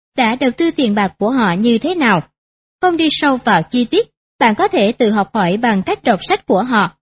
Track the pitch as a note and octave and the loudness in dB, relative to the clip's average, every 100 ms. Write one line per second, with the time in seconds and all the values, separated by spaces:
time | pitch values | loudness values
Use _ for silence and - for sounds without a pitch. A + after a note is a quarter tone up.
0 | _ - A3 B3 C4 A#3 E4 D#4 A#3+ G#3 | _ -2 -2 0 -2 0 -2 0 0 0
1 | F#3+ - G#3 C4 G#3 F3 A#3 A3+ D4 F4+ | -2 -2 -2 0 0 0 0 0 -2 0
2 | A#3+ G3 - _ _ _ _ _ F#4 E4 | 2 2 -2 _ _ _ _ _ -2 0
3 | D#4+ - D4 B3+ A#3+ F3+ E3 B3 A#3 F#4+ | 0 0 0 0 0 0 0 -4 0 -2
4 | - _ _ _ A#3+ A3 G4+ D4+ G3+ - | -2 _ _ _ 0 2 0 2 0 0
5 | A3 G#3+ F#3+ A3+ F3 G#3 A#3+ G3 B3 G4+ | 0 0 -2 -2 -2 0 0 -2 -2 -4
6 | C4 G3 - G4 - F#3+ B3 A3+ F3+ - | -2 -2 -2 -4 0 -2 0 0 -2 -6